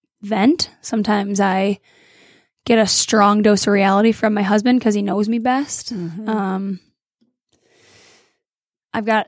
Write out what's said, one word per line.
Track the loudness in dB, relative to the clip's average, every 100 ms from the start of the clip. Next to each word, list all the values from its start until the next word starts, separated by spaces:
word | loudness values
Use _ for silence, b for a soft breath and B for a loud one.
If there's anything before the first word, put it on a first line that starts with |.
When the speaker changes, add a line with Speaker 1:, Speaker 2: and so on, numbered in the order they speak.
| _ _
Speaker 1:
vent, | -6 0 2 2 -4 _
sometimes | -8 -4 -2 -2 -2 -2
I | 0 0 -2 -4 b b b b b b b _ 0
get | 2
a | 4
strong | 0 2 4 4 6
dose | 4 2 2
of |
reality | 2 2 4 2
from | 2 -2
my | -2
husband | 0 0 2 0
'cause | 0
he | -2
knows | -2 -2 -2
me | -2
best. | -2 -4 -4 -10 -10
Speaker 2:
Mm-hmm. | -10 -10 -8 -6
Speaker 1:
Um, | -4 -4 -6 -6 -10 _ _ _ _ _ _ _ _ b b b b b b b b _ _ _ _ _
I've | -8 -2
got | -2